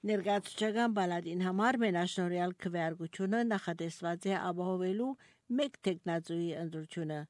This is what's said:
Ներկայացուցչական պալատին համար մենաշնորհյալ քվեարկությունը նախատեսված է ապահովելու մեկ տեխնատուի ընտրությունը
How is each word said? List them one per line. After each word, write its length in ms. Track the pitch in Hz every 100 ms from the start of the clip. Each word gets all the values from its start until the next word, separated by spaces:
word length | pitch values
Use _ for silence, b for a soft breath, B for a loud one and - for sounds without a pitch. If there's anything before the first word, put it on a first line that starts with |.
Ներկայացուցչական 920 | 202 214 190 202 190 - 220 214 233 214
պալատին 480 | 180 175 170 175 185
համար 340 | 185 226 254
մենաշնորհյալ 760 | 226 175 180 - 175 175 180 180
քվեարկությունը 840 | 185 175 160 165 165 - 190 226 240
նախատեսված 800 | 202 - 170 165 - 170 170 196
է 80 | 190
ապահովելու 760 | 180 175 180 185 185 202 254 269 b b _
մեկ 300 | 247 285 -
տեխնատուի 720 | 196 175 - 170 165 170 170 160
ընտրությունը 640 | 165 160 156 - 156 151 151